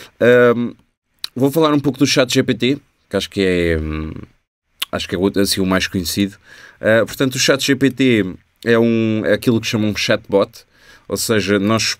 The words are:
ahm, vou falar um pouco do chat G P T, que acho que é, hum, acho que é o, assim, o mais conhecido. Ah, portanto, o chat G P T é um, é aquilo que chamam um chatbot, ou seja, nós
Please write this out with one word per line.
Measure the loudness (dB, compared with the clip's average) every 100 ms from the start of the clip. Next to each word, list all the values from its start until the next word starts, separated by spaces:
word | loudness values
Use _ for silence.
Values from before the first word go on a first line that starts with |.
| -20 0
ahm, | 4 6 4 2 -4 -10 _ _ _ _ -12 -2
vou | 0
falar | 2 2
um | 2
pouco | 0 0
do | 0
chat | 2 0
G | 0
P | 0 0
T, | -2 -2 -8 _ _
que | -6
acho | -4
que | -2
é, | 0 2 0 0
hum, | -2 -6 -8 -10 -16 _ _ _ _ _ -8
acho | -8 -6
que | -2
é |
o, | 0 0
assim, | 0 0
o | 0
mais | 0 -2
conhecido. | -4 -4 -2 -4 -4 _ -20 -20 _
Ah, | 0 2 0
portanto, | -2 -4 0
o |
chat | 0 0 0
G | 0
P | 0
T | 2 2 2 0 -6 _ _ 0
é | 2
um, | 2 2 0 0 0
é |
aquilo | 0 2 0
que | 0
chamam | -2 -2
um | -2
chatbot, | -2 -2 0 0 0 -4 -20 _ -20 -20 -10
ou | -6
seja, | -2 -2 0 0
nós | 0 0 -2 -6